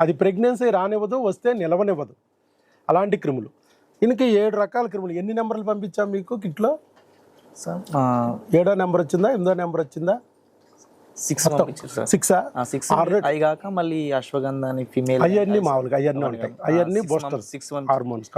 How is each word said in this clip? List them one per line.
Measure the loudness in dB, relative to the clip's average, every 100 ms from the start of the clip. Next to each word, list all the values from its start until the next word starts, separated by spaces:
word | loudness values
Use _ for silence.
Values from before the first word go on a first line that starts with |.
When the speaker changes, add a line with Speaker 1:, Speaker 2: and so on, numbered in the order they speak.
Speaker 1:
అది | 0
ప్రెగ్నెన్సీ | 4 2 4 0 2 2
రానివ్వదు, | 2 0 0 -2 -2
వస్తే | -2 0 0
నిలవనివ్వదు. | 0 0 2 2 0 -4 -14 _ _ _ _ _ _ 0
అలాంటి | 2 2 0
క్రిములు. | 0 -4 -6 -14 _ _ _ _
ఇంక | 2 4
ఏడు | 4 4 4 2
రకాల | 0 0 -2
క్రిములు. | -4 -6
ఎన్ని | -6 -4
నెంబర్లు | -4 -4 -4
పంపించాం | -2 -4 -4 -4 -2
మీకు | -2 -6 -6
కిట్లో? | -6 -2 0 -2 -8 _ _ _ _ _ _ -14
Speaker 2:
సార్, | -10 -10 -4 0
ఆ, | 2 2 0 -4 2 4
Speaker 1:
ఏడో | 4
నెంబర్ | 2 2 0
వచ్చిందా, | 2 2 2
ఎనిమిదో | 2 2
నెంబర్ | 0 0 -4
వచ్చిందా? | -4 -4 -2 -2 -4 _ _ _ _ _ _ _ _ -12
Speaker 2:
సిక్స్ | -4 -2 0
Speaker 1:
మొత్తం | 2
Speaker 2:
పంపించారు | 0 -4 -10
సార్. | -6 0
Speaker 1:
సిక్సా? | 0 4 2 0 -6
Speaker 2:
ఆ, |
సిక్స్ | -4 -4 0
Speaker 1:
ఆల్రెడీ | 0 2 2 0
Speaker 2:
అవి | 2
కాక | 0 0 -4
మళ్ళీ | -4 -2 -2 -2
అశ్వగంధ | -4 -4 -4 -4 -4 -4
అని | -4
ఫీమేల్ | -4 -2 0 2
Speaker 1:
అవన్నీ | 4 4 2
Speaker 2:
కలిసి | 2
Speaker 1:
మామూలుగా | 2 0 0 0
అవన్నీ | 0 0
Speaker 2:
మామూలుగా, | -2 -4 -8
Speaker 1:
ఉంటాయి. | -6 0
Speaker 2:
ఆ, | 2
Speaker 1:
అవన్నీ | 2 0
Speaker 2:
సిక్స్ | 0
Speaker 1:
బూస్టర్స్, | -2 -2
Speaker 2:
పంపి-, | -6 -8
సిక్స్ | -14 -10
పంపి- | -6 0
Speaker 1:
హార్మోన్స్. | 0 0 -6 -2